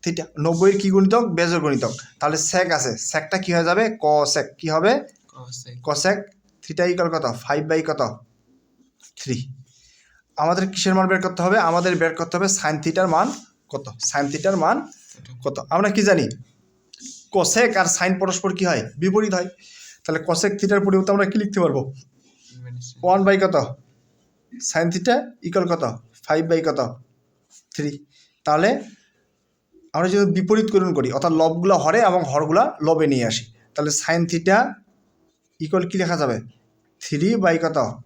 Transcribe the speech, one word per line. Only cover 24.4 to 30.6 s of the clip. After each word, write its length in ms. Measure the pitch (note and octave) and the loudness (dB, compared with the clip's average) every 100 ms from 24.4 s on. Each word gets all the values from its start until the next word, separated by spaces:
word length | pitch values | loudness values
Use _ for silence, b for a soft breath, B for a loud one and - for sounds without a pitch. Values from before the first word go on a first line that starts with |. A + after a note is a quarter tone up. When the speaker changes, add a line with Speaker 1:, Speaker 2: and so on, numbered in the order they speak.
| _ - - | _ -12 -6
Speaker 1:
sin 180 | E3 E3+ | -2 0
theta 260 | F3+ F3 B3 - - F3+ | 0 0 0 -2 -12 -4
equal 260 | F#3+ F3+ E3+ | -2 0 -2
কত? 220 | B2+ A2+ - _ | -2 -6 -16 _
ফাইভ 220 | - D#3 E3 | -2 0 2
by 260 | E3 D#3+ | 0 0
কত? 80 | C#3+ B2 B2 _ _ _ _ _ - _ - | -2 -4 -6 _ _ _ _ _ -20 _ -8
থ্রি। 300 | D3 C#3+ - b b b | -8 -8 -20 b b b
তাহলে 380 | - D3+ F#3+ C#4 B B B B B _ _ _ _ _ _ | 0 2 2 0 B B B B B _ _ _ _ _ _
আমরা 160 | D3+ F3+ | -2 0
যদি 320 | G3+ G3+ E3+ | 2 2 2
বিপরীত 300 | F#3 G#3+ | 2 2